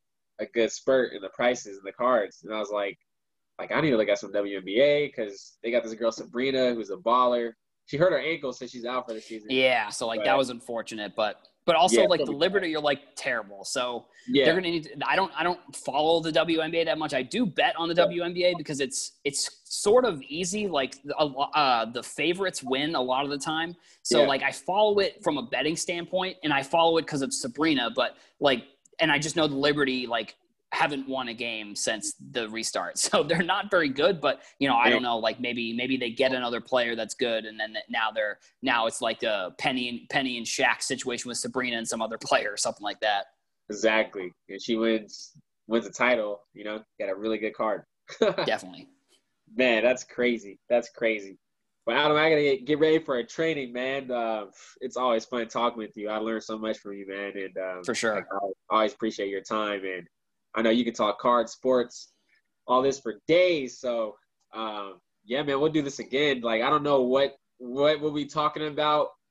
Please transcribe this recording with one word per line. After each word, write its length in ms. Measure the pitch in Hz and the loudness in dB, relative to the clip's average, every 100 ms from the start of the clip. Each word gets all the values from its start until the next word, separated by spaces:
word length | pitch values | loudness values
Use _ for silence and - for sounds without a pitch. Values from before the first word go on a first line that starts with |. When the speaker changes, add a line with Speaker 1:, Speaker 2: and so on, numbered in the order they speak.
| _ _ _ - | _ _ _ -12
Speaker 1:
a 60 | 107 | -4
good 260 | 117 110 | 0 0
spurt 400 | - - 135 120 | 0 2 2 2
in 80 | 101 | -4
the 80 | 95 | -10
prices 480 | - 123 123 107 98 | -2 0 0 -4 -14
and 80 | 98 | -14
the 60 | |
cards, 500 | - 123 123 95 - | -4 2 2 0 -6
and 100 | - | -8
I 60 | 107 | -6
was 120 | 101 | -4
like, 280 | 104 101 87 _ _ _ _ _ - | -2 -4 -6 _ _ _ _ _ -12
like, 100 | 90 | -4
"I 100 | 113 | 0
need 100 | 156 | 2
to 60 | 113 | 4
look 120 | 104 | 4
at 100 | 101 | 0
some 140 | 101 | 0
W 260 | 101 101 98 | -4 -2 -4
N 60 | |
B 160 | 95 104 | -2 2
A 280 | 143 147 143 | 4 4 0
'cause 460 | - 107 98 - _ | -4 -8 -10 -18 _
they 80 | 117 | -2
got 140 | 120 | -2
this 100 | 113 | -2
girl 160 | 110 113 | -2 -2
Sabrina 640 | 110 95 120 135 131 127 | -2 -6 -4 -2 2 0
who's 160 | 117 98 | 0 -4
a 60 | 92 | -6
baller." 560 | 110 123 123 123 117 - _ _ - | 2 4 4 2 -2 -8 _ _ -8
She 100 | 143 | 0
hurt 160 | 180 | 2
her 60 | 147 | 2
ankle, 340 | 143 160 135 | -2 -4 -6
so 140 | 120 120 | -8 -12
she's 180 | 127 | -10
out 220 | 120 127 120 | -6 -6 -6
for 80 | |
the 60 | 110 | -10
season. 300 | - 113 107 | -12 -14 -2
Speaker 2:
Yeah, 380 | 131 131 120 104 | 2 4 2 -2
so, 160 | - 117 | -4 -4
like, 120 | 113 | -2
Speaker 1:
But 40 | |
Speaker 2:
that 120 | 104 135 | 2 2
was 120 | 127 | 2
unfortunate, 640 | 120 - 117 107 110 101 | -4 -8 -8 -8 -8 -6
but, 320 | - 107 - _ _ - | -2 -2 -2 _ _ 2
but 100 | 160 | 4
also, 240 | 180 233 | 6 6
Speaker 1:
Yeah, 60 | 202 | 6
Speaker 2:
like, 180 | 165 | 4
the 0 | 139 | 2
Speaker 1:
totally. 120 | 139 | 0
Speaker 2:
Liberty 360 | 180 196 175 156 | 2 2 0 0
are, 40 | |
like, 340 | 147 143 - | 0 0 -4
terrible, 480 | - 143 120 101 101 | -8 -4 -4 -4 -12
so 440 | 95 135 123 117 - _ 123 | -8 -4 -2 -4 -10 _ 0
Speaker 1:
Yeah. 180 | 135 | 4
Speaker 2:
they're 100 | 135 | 6
gonna 160 | 170 175 | 4 2
need 140 | 170 | -2
to, 120 | 151 143 131 | -4 -6 0
I 80 | 160 | 2
don't, 140 | 190 147 | 0 0
I 40 | |
don't 340 | 170 175 - - | -2 -4 -8 -12
follow 440 | - 131 156 165 | -4 0 4 2
the 120 | 160 | 2
W 280 | 160 165 160 | 2 2 2
N 100 | 160 | 0
B 80 | 165 | 0
A 60 | 165 | 0
that 100 | 156 | 0
much. 140 | 151 | -2
I 100 | 135 | -4
do 220 | 131 214 | -2 -2
bet 320 | 226 147 151 160 | 0 2 2 2
on 120 | 170 | 2
the 60 | |
Speaker 1:
Yeah. 100 | 170 | 4
Speaker 2:
W 180 | 170 175 | 4 2
N 80 | 170 | -4
B 120 | 175 | 0
A 100 | 180 | 2
because 260 | 170 151 139 | 0 -4 -4
it's, 400 | 131 - - - | -4 -4 -8 -6
it's 380 | 143 139 - - | -6 -4 -6 -10
sort 420 | - - 208 247 247 | -12 -2 4 6 4
of 160 | 151 | 0
easy. 440 | - 151 180 208 202 | -6 -6 -4 -4 -2
Like, 300 | 147 135 - 143 - | 0 -2 -4 -8 -2
a 60 | 151 | -2
lo-, 240 | 131 139 | 0 -2
uh, 300 | 156 139 117 | 2 4 4
the 180 | 113 120 | 2 -4
favorites 600 | - - 151 180 185 - | -8 -2 -2 0 -2 -6
win 320 | 127 131 151 | -2 -2 0
a 80 | 156 | -2
lot 220 | 127 127 | 0 0
of 60 | 143 | -2
the 80 | 143 | -4
time. 380 | 160 160 165 170 _ _ | -4 -4 -6 -8 _ _
So, 200 | - 165 | 2 4
Speaker 1:
Yeah. 40 | 139 | 6
Speaker 2:
like, 160 | 135 | 4
I 80 | 139 | -2
follow 480 | - - 196 214 202 | -4 -2 4 4 4
it 220 | 185 - | 2 0
from 140 | 170 147 | -2 -2
a 60 | |
betting 340 | 113 123 147 165 | -2 -2 0 -2
standpoint, 640 | - 170 170 185 185 - | -4 -4 -4 -2 -2 -4
and 100 | 156 | 0
I 80 | 139 | 0
follow 340 | 135 165 165 165 | 2 4 6 4
it 100 | - | 2
'cause 140 | 147 | -2
of 120 | 135 | -2
Sabrina, 560 | - 127 127 160 139 117 | -4 -6 0 2 2 0
but, 220 | 123 117 - _ _ | 0 -2 -4 _ _
like, 260 | 143 127 - _ _ - | 2 2 0 _ _ -2
and 140 | 160 | 2
I 60 | 147 | 2
just 180 | 151 170 | 0 0
know 100 | 151 | 0
the 100 | 135 | 2
Liberty, 500 | 147 147 135 127 120 | 2 2 2 0 -2
like, 300 | 117 107 - _ _ _ | -4 -4 -10 _ _ _
haven't 340 | - 160 143 135 | 0 0 0 -4
won 200 | 131 123 | -4 -4
a 60 | |
game 400 | 113 117 110 104 104 | -6 -6 -6 -8 -4
since 380 | - 110 104 - 139 | -2 -2 -4 -10 -8
the 160 | 127 110 | -4 -4
restart. 500 | 113 110 98 87 - | -4 -4 -4 -4 -2
<laughs> 60 | |
So 180 | - 208 | 0 2
they're 200 | 151 170 | 2 0
not 280 | 175 196 202 | 0 -2 0
very 180 | 180 151 | 2 2
good, 320 | 131 165 175 | 4 2 2
but, 200 | 143 - - - | 0 -2 -6 -2
you 80 | 139 | 2
know, 60 | 117 | 4
I 100 | 120 | 6
Speaker 1:
Yeah. 40 | |
Speaker 2:
don't 80 | 117 | 4
know, 160 | 123 117 | 2 0
like, 200 | 113 117 | 0 -2
maybe, 320 | 123 120 117 | -4 -4 -4
maybe 240 | 113 127 131 | -4 -2 -2
they 140 | 120 | -2
get 220 | 113 131 | 0 0
another 280 | 127 123 117 | 2 -2 -4
player 360 | - 127 117 113 | -2 0 0 -2
that's 180 | 110 | -6
good, 300 | - 120 113 | -2 -2 -2
and 140 | 110 110 | -4 -8
then 120 | 110 | -8
th-, 100 | 110 110 | -8 -6
now 220 | 120 110 | -2 -2
they're, 240 | 110 107 101 _ _ | 0 -2 -4 _ _
now 240 | 131 117 113 | 0 2 2
it's 140 | - | 0
like 220 | 117 113 | -2 -2
a 320 | 117 104 90 - | -2 -2 -4 -4
Penny 300 | 147 127 123 | -2 -2 -4
and, 200 | 120 - | -8 -6
Penny 280 | 147 131 120 | -4 -2 -4
and 100 | 113 | -6
Shaq 360 | - 123 110 | 0 2 2
situation 460 | - 127 127 120 127 | -2 -4 -4 -6 -6
with 100 | 120 | -8
Sabrina 380 | 123 131 127 117 | -6 -4 -4 -4
and 100 | 113 | -4
some 160 | 117 | -4
other 160 | 113 110 | -4 -6
player 320 | - 143 104 | 0 0 0
or 40 | 104 | -2
something 260 | - - | -4 -4
like 160 | 104 98 | -6 -2
that. 260 | 107 101 - _ _ _ - | 0 0 -4 _ _ _ -12
Speaker 1:
Exactly. 600 | 104 110 110 107 101 90 - - | -2 2 2 0 -4 -10 -12 -16
And 120 | 98 | -12
she 140 | - 113 | -4 0
wins, 540 | 113 110 104 - - - _ _ - | 2 0 -2 -14 -20 -20 _ _ -4
wins 180 | 113 104 | -2 -2
a 40 | |
title, 500 | - 123 120 104 101 _ | -2 2 2 0 -6 _
you 100 | - | -14
know, 180 | 104 107 110 - | -10 -10 -12 -8
got 100 | 101 | -6
a 60 | |
really 240 | 95 110 107 | -4 -2 -2
good 160 | 107 | -4
card. 300 | - 113 95 - _ - | -2 -2 -2 -6 _ -20
<laughs> 120 | - 214 180 | 0 0 2
Speaker 2:
Definitely. 440 | 139 110 92 87 - _ _ _ _ _ _ | -2 -4 -6 -16 -20 _ _ _ _ _ _
Speaker 1:
Man, 280 | 110 127 113 | 0 4 4
that's 180 | 117 127 | 4 2
crazy. 560 | - - 123 113 101 95 - | -2 -2 0 0 -6 -16 0
That's 200 | 120 120 | 0 0
crazy. 480 | - 113 107 98 95 _ _ _ _ - | -2 -2 -2 -6 -16 _ _ _ _ -2
But 100 | 127 | 2
Adam, 200 | 151 151 | 4 4
I 140 | 160 | 4
gotta 120 | 151 | 4
get, 220 | 143 131 | 4 2
get 140 | 127 151 | 0 2
ready 200 | 156 160 | 4 4
for 180 | 160 123 | 2 -2
a 60 | |
training, 480 | 117 - 165 147 127 | -4 -2 -2 -2 -6
man. 380 | 123 131 139 127 | -6 -4 -4 -4
Uh, 360 | 120 113 107 98 - - - | -4 -2 -4 -6 -14 -20 -12
it's 160 | 127 123 | -10 -2
always 280 | 127 113 - | 2 2 0
fun 200 | 123 113 | -4 -4
talking 300 | 123 120 120 | -2 -2 -2
with 180 | 107 110 | -8 -8
you. 120 | 104 | -4
I 80 | 107 | -4
learned 260 | 110 110 | -2 -4
so 160 | - 110 | -6 -6
much 200 | 110 107 | -4 -6
from 160 | 104 | -8
you, 120 | 101 98 | -12 -10
man. 260 | 98 101 98 | -8 -8 -8
And, 200 | 95 92 | -10 -8
um, 260 | 92 92 | -8 -6
Speaker 2:
For 100 | 92 | -6
sure. 220 | 110 117 104 | -4 -2 -2
Speaker 1:
I 560 | 92 98 98 - - | -4 -6 -6 -8 -2
always 200 | 107 107 | 2 2
appreciate 340 | - 110 107 101 | 0 -6 -4 -4
your 140 | 98 | -6
time. 400 | - 110 104 101 | -4 -4 -2 -4
And 220 | 95 92 85 _ _ _ _ | -6 -8 -12 _ _ _ _
I 80 | 110 | 0
know 80 | 113 | 2
you 140 | 117 | 2
can 100 | 117 | 2
talk 240 | 113 107 - | 0 0 0
cards, 320 | 123 120 110 | 2 2 2
sports, 600 | - 127 127 120 - - _ _ _ _ _ - | -2 0 2 0 -6 -20 _ _ _ _ _ 0
all 140 | 127 | 2
this 200 | 139 131 | 2 0
for 160 | 113 104 - | -4 -6 2
days. 500 | 165 180 160 127 - | 4 6 2 -2 -6
So, 340 | 127 117 110 - _ _ _ | -4 -2 -4 -8 _ _ _
um, 440 | 104 110 107 98 90 _ _ 104 | -8 -8 -8 -10 -14 _ _ -6
yeah, 160 | 127 | -4
man, 180 | 147 135 | 0 0
we'll 120 | 156 | 2
do 100 | 151 | 0
this 160 | 139 - | -2 -6
again. 420 | 117 131 147 127 | -4 0 0 0
Like, 220 | 117 113 | 0 0
I 80 | 127 | 2
don't 120 | 151 | 2
know 180 | 143 139 | 4 4
what, 320 | 123 135 139 - _ _ | 4 4 2 0 _ _
what 420 | 123 131 147 151 | -8 2 4 4
we'll 120 | 151 | 0
be 100 | 147 139 | -2 -4
talking 400 | 156 151 151 151 | 0 0 0 -4
about, 420 | 143 151 151 139 - _ | 0 2 4 2 -4 _